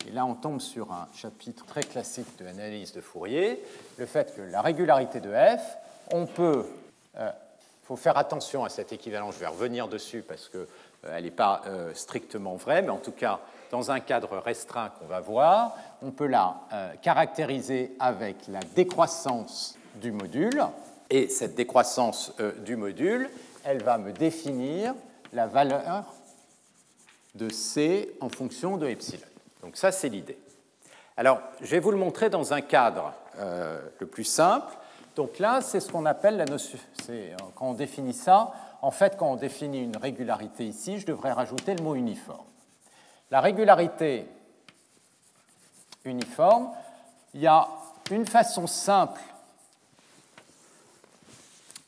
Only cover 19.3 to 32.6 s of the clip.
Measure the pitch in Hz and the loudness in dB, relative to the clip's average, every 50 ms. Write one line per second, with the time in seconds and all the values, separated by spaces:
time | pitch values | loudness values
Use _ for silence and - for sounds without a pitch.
19.3 | 123 117 101 - - - - - - - - - - 110 101 120 104 104 98 85 | -4 -4 -6 -8 -10 -10 -10 -10 -12 -16 -20 -20 -16 -10 -8 -6 -6 -6 -6 -4
20.3 | 82 131 175 233 269 302 - - - - - - - - - - 131 135 120 - | -2 0 0 2 2 0 0 -2 -4 -10 -18 -20 -20 -14 -4 2 4 4 4 4
21.3 | - - 123 101 - - 120 - - 127 123 - - 147 123 110 - - - - | 0 -2 -2 -2 -2 -2 -2 4 6 4 4 4 4 2 0 0 0 -4 -8 -8
22.3 | - - 110 104 - 113 107 107 123 113 104 101 95 - 143 185 226 247 262 269 | -6 -4 -4 -4 -4 -6 -8 -6 -6 -4 -4 -6 -2 0 0 2 2 0 -2 -4
23.3 | - - - - - - - 143 139 131 107 123 120 110 98 101 98 - 156 160 | -8 -16 -20 -20 -18 -8 -4 -2 -2 0 2 2 2 2 0 -6 -4 0 0 0
24.3 | 156 - - 143 135 123 127 139 156 185 214 247 262 - - - - - - - | 0 -2 -6 -6 -4 -4 -4 -4 -4 -4 -4 -4 -6 -8 -12 -20 -20 -20 -18 -8
25.3 | - 120 113 107 104 135 143 135 135 143 - - 180 202 - - - - - - | -2 -2 -2 2 4 4 4 4 2 -2 -2 -2 -6 -6 -6 -10 -16 -20 -20 -20
26.3 | - - _ _ _ _ _ _ _ _ _ _ _ _ _ _ _ _ _ _ | -20 -20 _ _ _ _ _ _ _ _ _ _ _ _ _ _ _ _ _ _
27.3 | - 104 110 110 110 - - - - 147 147 160 185 202 202 - - - 139 120 | -10 -8 -6 -6 -6 -6 -6 -4 0 0 2 2 2 0 -2 -6 -10 -10 -10 -8
28.3 | - - 131 120 - - - 180 196 180 151 135 110 - - - - - - - | -8 -6 -8 -8 -8 -6 -6 -4 -4 -2 -2 -4 -4 -6 -8 -12 -12 -12 -16 -20
29.3 | - - _ _ _ - - 87 - - - 190 185 185 - 135 104 98 80 - | -20 -20 _ _ _ -20 -18 -16 -6 0 2 2 2 2 -4 -4 -4 -6 -10 -12
30.3 | - - - - - _ _ _ _ _ _ - - - - - - - 117 135 | -14 -16 -16 -20 -20 _ _ _ _ _ _ -20 -20 -20 -20 -12 -4 4 6 6
31.3 | 131 107 - - - - 123 113 147 175 160 214 202 196 185 175 - - 220 214 | 6 4 2 -10 -16 -12 -4 0 0 2 4 4 2 2 0 0 0 0 0 2
32.3 | 196 175 143 - 147 143 | 2 0 0 0 0 -2